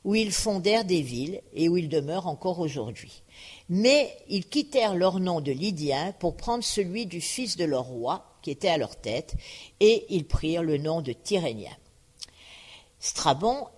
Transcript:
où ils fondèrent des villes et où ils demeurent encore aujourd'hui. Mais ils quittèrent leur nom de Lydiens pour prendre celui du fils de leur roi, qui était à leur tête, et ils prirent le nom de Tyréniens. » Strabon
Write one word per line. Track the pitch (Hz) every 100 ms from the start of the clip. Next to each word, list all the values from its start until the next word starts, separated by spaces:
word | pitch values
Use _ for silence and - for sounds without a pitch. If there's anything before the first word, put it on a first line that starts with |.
où | 196 220
ils | 214
fondèrent | 175 220 196 185 220
des | 190 175
villes | 131 120 147 190 -
et | - 165
où | 175
ils | 156
demeurent | 156 139 180 175
encore | 143 185 175
aujourd'hui. | 160 135 107 101 - - - - - - -
Mais | 180 240 294 254 - -
ils | 196
quittèrent | - 294 294 269 220 180
leur | 185 185
nom | 185 170
de | 143
Lydiens | 131 202 165 147 135 180 196
pour | 170 -
prendre | - 240
celui | - - 180 208 202
du | 170
fils | - - 233 170
de |
leur | 165 131
roi, | 127 123 120 190 - _
qui | -
était | 135 196
à | 160
leur | 110 -
tête, | 110 120 - - - - - -
et | 214 226 -
ils | 190 147
prirent | - 156 170
le | 165 143
nom | 156 165
de | 131
Tyréniens. » | 117 - 196 156 110 95 - _ _ _ _ - - - - - - _ _
Strabon | - - 156 139 214 277 -